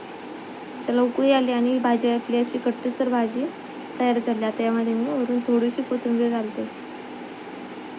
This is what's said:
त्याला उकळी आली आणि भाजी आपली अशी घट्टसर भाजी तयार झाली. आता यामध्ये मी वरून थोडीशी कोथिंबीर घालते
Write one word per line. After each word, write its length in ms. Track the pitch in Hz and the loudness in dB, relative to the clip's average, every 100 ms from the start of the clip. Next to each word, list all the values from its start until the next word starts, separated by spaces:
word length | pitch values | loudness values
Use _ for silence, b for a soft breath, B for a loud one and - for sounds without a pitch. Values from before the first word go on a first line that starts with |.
| - - - - - - - - - | -12 -12 -12 -12 -12 -12 -12 -8 0
त्याला 160 | 240 | 2
उकळी 300 | 247 247 269 | 2 4 6
आली 200 | 269 254 | 6 4
आणि 260 | 240 240 254 | 2 2 2
भाजी 300 | 240 233 240 | 4 4 4
आपली 280 | 233 240 240 | 2 2 0
अशी 220 | 240 247 247 | 2 0 -2
घट्टसर 420 | 226 254 240 247 | -2 -4 0 0
भाजी 380 | 240 220 240 330 - - - - - | 2 0 0 -4 -6 -12 -12 -10 0
तयार 200 | 247 233 | 2 2
झाली. 260 | 233 220 | 2 0
आता 180 | 220 220 | 0 0
यामध्ये 320 | 226 226 226 | 2 2 2
मी 100 | 226 | 2
वरून 360 | 254 285 240 247 | 0 0 2 0
थोडीशी 420 | 240 233 240 240 | 4 4 4 0
कोथिंबीर 480 | 254 247 240 233 240 | -2 -2 2 2 2
घालते 320 | 233 214 226 220 - - - - - - - - - - - - | 2 -2 -6 -8 -8 -12 -12 -12 -12 -12 -12 -12 -12 -12 -12 -12